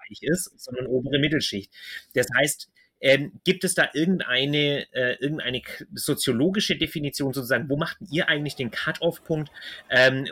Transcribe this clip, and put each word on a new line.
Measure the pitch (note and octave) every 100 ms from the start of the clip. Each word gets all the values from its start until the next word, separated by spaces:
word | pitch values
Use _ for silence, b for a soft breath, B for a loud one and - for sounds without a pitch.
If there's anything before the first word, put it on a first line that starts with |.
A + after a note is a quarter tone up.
reich | - G#2
ist, | C#3 F#3 - -
sondern | - B2 B2+
obere | B2+ C3 C#3
Mittelschicht. | D3 D3 - G2+ - B B B B
Das | B2+ A#2+ B2
heißt, | D3+ - - _ b -
ähm, | C3+ C3+ D3 -
gibt | F3+ F#3
es | F#3
da | - C#3+
irgendeine, | C#3+ E3+ F#3 - B2 C#3 D3 D3 C#3+ -
äh, | B2+ B2 -
irgendeine | C#3+ D#3 B2 B2+
k-, | - - -
soziologische | - - C3+ - A#2 E3+ G3+ - D3+
Definition | D#3+ D#3+ C#3+ - C#3
sozusagen? | C3+ A#2+ B2 C#3
Wo | C#3+
macht | E3 -
denn | -
ihr | D3+ -
eigentlich | D3 D3
den | - A#2
Cut-off-Punkt, | - - - E3+ - - D#3 D3 B B B -
ähm, | B2+ C3 C3 C#3